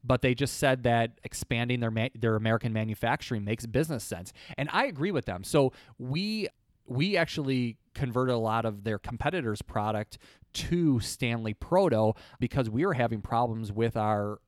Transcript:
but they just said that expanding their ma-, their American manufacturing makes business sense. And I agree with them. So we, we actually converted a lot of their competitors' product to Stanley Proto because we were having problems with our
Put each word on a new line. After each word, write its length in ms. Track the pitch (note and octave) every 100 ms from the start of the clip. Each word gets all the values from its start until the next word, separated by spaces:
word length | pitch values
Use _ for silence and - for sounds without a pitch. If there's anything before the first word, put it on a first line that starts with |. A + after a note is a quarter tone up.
but 160 | B2 B2+
they 140 | C3
just 240 | B2 C#3 -
said 240 | C#3 B2+
that 360 | A#2+ A#2 A#2 -
expanding 560 | - - - A#2 A#2+ B2
their 100 | A2+
ma-, 180 | A2 A#2+
their 220 | A#2 A2+ A2
American 360 | A2+ A2+ A#2+
manufacturing 680 | A2 A2 G#2 A#2 D3 - A2+
makes 200 | G2+ A2+
business 400 | A#2 B2 D#3+ B2+
sense. 280 | - F2 F2+ - - -
And 100 | C#3
I 140 | F3+ C#4
agree 240 | C#3 F#3
with 140 | D#3 -
them. 160 | F#2
So 280 | - D3+ C3 - - -
we, 500 | B2+ D#3 G#3 A3 F#3 - _ _ -
we 300 | B2 F#3 F3
actually 580 | D#3+ - C3+ B2+ A#2+ - _
converted 400 | - B2+ A#2+ B2+
a 40 | A#2+
lot 260 | A2+ A2+
of 180 | A2 G2+
their 160 | G#2+ G#2
competitors' 640 | - A#2+ D3 F3 A#2 G#2
product 560 | - A2 G#2+ G#2+ G#2+ - - _ -
to 480 | - - F3 D#3+ A#2+
Stanley 520 | - - B2 A#2 A2
Proto 600 | G#2 - F3+ F#3 A2 A2 - - -
because 320 | B2 C#3+ A2
we 160 | A#2 F#3+
were 80 |
having 260 | E3+ F3 G#2+
problems 520 | - A#2 A#2+ A2+ G#2
with 240 | G#2 A#2 A2+
our 420 | G#2+ G#2 G#2 G#2